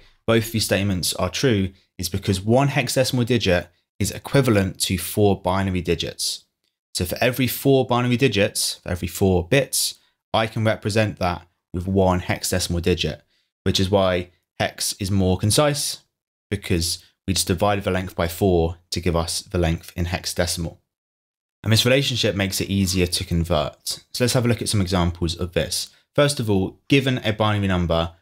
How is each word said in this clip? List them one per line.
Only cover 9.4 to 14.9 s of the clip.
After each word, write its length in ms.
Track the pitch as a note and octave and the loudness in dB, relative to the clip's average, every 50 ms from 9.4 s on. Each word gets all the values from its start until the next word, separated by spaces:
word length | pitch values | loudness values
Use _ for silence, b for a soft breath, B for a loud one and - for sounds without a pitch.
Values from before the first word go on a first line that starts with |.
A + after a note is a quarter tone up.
| E2 - | 2 2
bits, 480 | C3 C#3 - - - - - - b b b b b b _ _ | 2 0 2 0 -2 -4 -4 -4 b b b b b b _ _
I 140 | - G#2+ A2+ | -2 -2 -2
can 180 | A2 - A#2 A2 | -2 -2 0 0
represent 540 | A2 G2+ - - A2 G2 A2 A2 G#2 - - | 0 0 0 -2 -2 0 0 0 0 -2 -2
that 300 | F#2+ F2 F2 F2 - - _ _ _ _ - | -2 -2 -2 -4 -8 -16 _ _ _ _ -8
with 140 | F#2 F2 G2 | -6 -2 0
one 340 | F#2+ G2 F#2+ F#2 F#2 F2+ | 2 4 4 4 2 2
hexadecimal 600 | - - G2+ - - - - F2+ - - F2 E2+ D#2+ | 0 -4 -4 -4 -4 -2 -2 -2 -2 -2 -4 -2 0
digit, 400 | F#2 F2 E2 - D#2 - - _ _ _ _ _ _ _ _ - | 0 0 0 0 -4 -6 -8 _ _ _ _ _ _ _ _ -2
which 160 | F#2+ F#2 - | -2 0 0
is 100 | F#2+ F2+ | 0 2
why 400 | G#2 G2 F#2+ F#2 F2+ F2+ F2 - _ _ _ _ _ - | 2 2 4 2 2 0 -2 -6 _ _ _ _ _ -4
hex 360 | G#2+ - - - - - | -4 -4 -4 -6 -6 -6